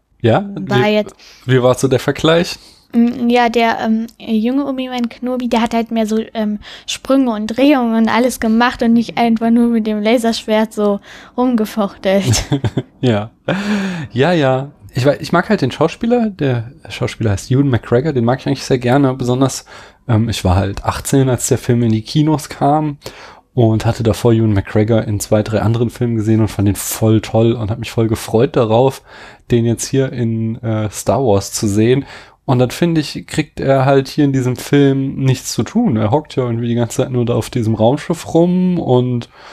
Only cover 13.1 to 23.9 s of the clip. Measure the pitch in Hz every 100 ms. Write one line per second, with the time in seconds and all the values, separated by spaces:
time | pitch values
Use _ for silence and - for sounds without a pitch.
13.1 | 104 107 - - 190 202 208 196 175 131
14.1 | 117 147 180 135 131 143 - - - 131
15.1 | 135 147 170 - 208 131 - 156 - 233
16.1 | 247 220 190 139 120 117 - - - 123
17.1 | - 113 98 - 127 143 117 - 120 160
18.1 | 135 117 131 - 139 - 131 120 135 135
19.1 | 131 120 123 131 - - - - _ -
20.1 | 107 110 104 92 90 98 98 - - -
21.1 | 139 131 120 - 123 - 120 117 110 110
22.1 | 156 151 151 - - 143 151 151 143 -
23.1 | - - - _ - 113 110 113